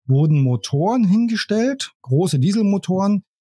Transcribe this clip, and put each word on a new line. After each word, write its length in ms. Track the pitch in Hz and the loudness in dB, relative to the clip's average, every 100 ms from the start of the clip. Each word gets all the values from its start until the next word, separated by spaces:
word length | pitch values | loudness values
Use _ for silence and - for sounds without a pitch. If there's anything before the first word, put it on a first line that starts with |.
| - | -2
wurden 380 | 135 156 147 | 2 2 2
Motoren 600 | 131 123 - 139 180 254 202 | 2 -2 -2 -2 0 2 2
hingestellt, 880 | 214 233 220 - 214 247 277 - _ | 2 0 -2 -2 -2 -2 -4 -10 _
große 340 | - 135 185 139 | -2 0 0 0
Dieselmotoren. 840 | 151 214 202 196 - 185 196 202 - _ | 0 2 0 -2 -2 -2 0 -2 -4 _